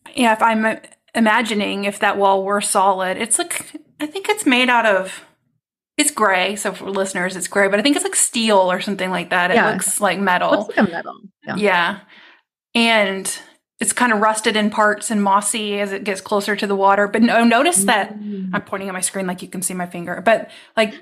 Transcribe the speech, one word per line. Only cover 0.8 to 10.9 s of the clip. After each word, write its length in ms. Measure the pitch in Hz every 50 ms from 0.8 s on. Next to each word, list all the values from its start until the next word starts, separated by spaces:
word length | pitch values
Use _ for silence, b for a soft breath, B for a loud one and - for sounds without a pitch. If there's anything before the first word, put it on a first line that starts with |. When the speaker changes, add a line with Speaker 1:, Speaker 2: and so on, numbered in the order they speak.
| - - - _ _ _ -
Speaker 1:
imagining 720 | 233 226 214 214 240 247 220 220 208 202 196 190 196 202
if 140 | 202 202 -
that 180 | 220 202 202
wall 280 | 202 196 196 196 196 190
were 160 | 196 202 202
solid, 560 | 202 - - 208 190 202 190 190 185 185 185
it's 220 | 185 226 233 - -
like, 340 | 349 349 - - - - - 311 - _ _ _
I 60 | 302
think 220 | 302 - 392 392 -
it's 180 | 427 427 -
made 240 | 302 247 247 254 247
out 160 | 247 233 220
of, 380 | 220 196 185 185 190 - - - - _ _ _ _ _ _ _ _ _ _ _ _ _ -
it's 120 | 294 294
gray. 460 | - 220 214 202 190 185 185 190 208
So 160 | 202 - 208 185
for 180 | - - 190
listeners, 460 | 196 190 190 196 - 185 180 185 185
it's 120 | 175 175 -
gray, 200 | - 202 202 196
but 100 | 202 208
I 40 | 208
think 140 | 285 285
it's 80 | - -
like 120 | 392 381
steel 400 | - - - - 240 226 226 208 190 185 180
or 100 | 180 185
something 300 | - 214 196 185 185 185
like 200 | 185 175 170 175
that. 200 | 180 180 175 180
It 40 | 180
Speaker 2:
Yeah. 160 | 226 185 160 160
Speaker 1:
looks 280 | 185 - - - -
like 180 | 208 190 170 185
metal. 320 | 196 190 180 175 175 170
Speaker 2:
Looks 260 | 294 202 220 - -
like 120 | 339 226
a 20 | 180